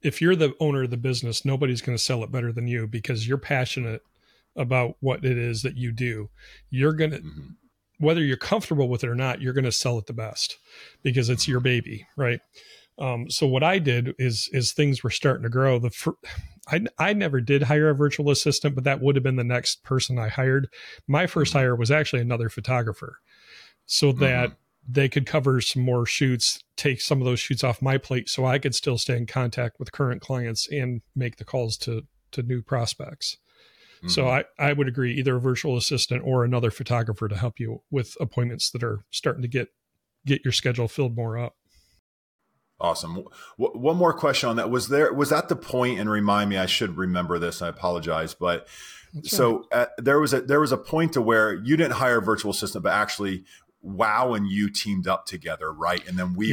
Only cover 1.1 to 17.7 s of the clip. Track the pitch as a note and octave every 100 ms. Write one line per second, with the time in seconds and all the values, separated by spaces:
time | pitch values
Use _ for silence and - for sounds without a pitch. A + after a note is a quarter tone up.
1.1 | A#2+ A#2+ A2 C3+ C3+ C#3 A#2+ - A#2+ -
2.1 | B2 A2 B2+ A#2+ A#2 A#2+ A#2+ A2 A2+ -
3.1 | A2+ A2+ C3+ - C#3 B2+ - A#2 A2+ -
4.1 | _ _ _ _ - B2 B2+ A#2+ - C3+
5.1 | - C3 A#2+ A#2+ A2+ B2 B2 B2 A2+ B2
6.1 | A2 G#2 - - - _ B2+ D3 D#3 D#3
7.1 | D3+ D2+ D3+ C3+ - _ _ _ - D3+
8.1 | E3+ D3 C3 - G#3+ - D3+ B2+ B2 B2
9.1 | A#2+ C3 B2 B2+ C3+ C3 - B2+ A#2+ G#2
10.1 | A2+ A2 - - - _ - - - C#3
11.1 | B2+ A#2 B2 - B2 B2+ A#2+ A2+ G#2+ -
12.1 | - B2 A#2+ - - - - _ - C3
13.1 | A#2+ A#2+ - D3 C3 D#3+ G3 C#3+ B2 B2
14.1 | - B2+ A2 - C3 A2+ - D3 C3 A#2+
15.1 | - C#3+ B2 A#2 B2 C3+ B2 A#2+ - -
16.1 | - - - - - - E3+ A3+ - F3
17.1 | G#3 E3+ C3+ A#2 C#3 C3